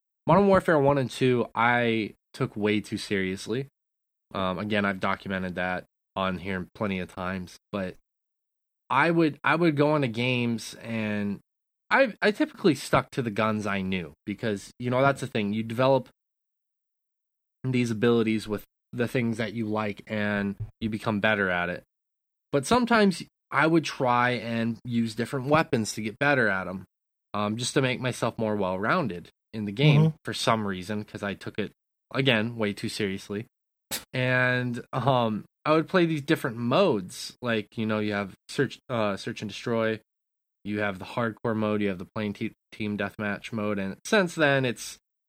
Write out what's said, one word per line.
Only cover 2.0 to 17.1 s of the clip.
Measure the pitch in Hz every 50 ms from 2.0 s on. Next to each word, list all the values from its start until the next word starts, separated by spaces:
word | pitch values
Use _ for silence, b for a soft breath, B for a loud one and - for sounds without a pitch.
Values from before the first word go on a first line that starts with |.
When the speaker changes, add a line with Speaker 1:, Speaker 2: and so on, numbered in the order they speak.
| 107 98 - _ _ _ -
Speaker 1:
took | - 131 - -
way | 107 101 107 107 107
too | 98 - 110
seriously. | 98 - - 104 98 95 92 95 95 - - 107 131 139 139 _ _ _ _ _ _ _ _ _ _ _ _ -
Um, | 98 95 92 92 87
again, | 104 104 107 104 101
I've | 98 98 95
documented | 110 98 95 - - 95 98 95 92 92 87
that | 90 90 90 92 90 - - _ _ _ _ _
on | 98 95 95 92 85
here | 82 98 95 92 87 - -
plenty | - 113 101 95 92
of | 90 87 -
times, | - 92 90 95 95 90 85 - - _ _ -
but | 101 95 92 85 - _ _ _ _ _ _ _ _ _ _ _ _ _ _ _ _ _ -
I | - 131 147 170
would, | 170 170 165 156 - - -
I | 135 143
would | 160 175 165 151
go | 139 147 147 151
into | 151 139 120
games | 110 113 123 127 127 123 120 120 117 110 - - - - -
and | 113 113 113 110 107 107 104 104 101 98 - - _ _ _ _ _ _ _ _ -
I, | 196 247 277 240 - - -
I | 208
typically | 214 - 302 302 - - - 190 143
stuck | - - - - 139 123 -
to | - - 123
the | 117
guns | 101 107 110 110 107 107 101
I | 104 98 98 95
knew | 92 95 92 85 73 71 _ _
because, | - 101 - - 113 104 98 - - - -
you | 123 123
know, | 127 127 135
that's | 139 135 135
the | 139
thing. | 131 - 117 107 101 104
You | 113 110
develop | 113 117 117 131 131 135 131 127 - _ _ _ _ _ _ _ _ _ _ _ _ _ _ _ _ _ _ _ _